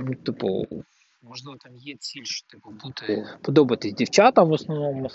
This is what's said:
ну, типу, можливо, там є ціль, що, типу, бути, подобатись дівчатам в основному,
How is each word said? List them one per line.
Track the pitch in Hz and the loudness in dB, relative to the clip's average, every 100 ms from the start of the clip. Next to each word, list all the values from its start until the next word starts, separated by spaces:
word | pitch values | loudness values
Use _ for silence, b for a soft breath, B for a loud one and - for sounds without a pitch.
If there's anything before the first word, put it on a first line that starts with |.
ну, | 131 | -4
типу, | 131 - 110 101 95 107 80 - _ _ _ | -6 -8 -4 -4 -2 -6 -10 -16 _ _ _
можливо, | 117 123 139 135 | -20 -18 -18 -18
там | 123 123 | -20 -20
є | 139 135 | -18 -14
ціль, | - 156 | -14 -12
що, | 113 - - | -12 -12 -14
типу, | 113 110 107 | -20 -20 -16
бути, | 135 - 110 104 104 - | -14 -8 -4 -4 -6 -8
подобатись | - 143 131 113 107 | 2 4 6 2 -2
дівчатам | 101 120 - 226 247 170 | -4 2 6 6 6 6
в | |
основному, | 156 - 151 147 135 131 | 2 -2 -4 -4 -4 -6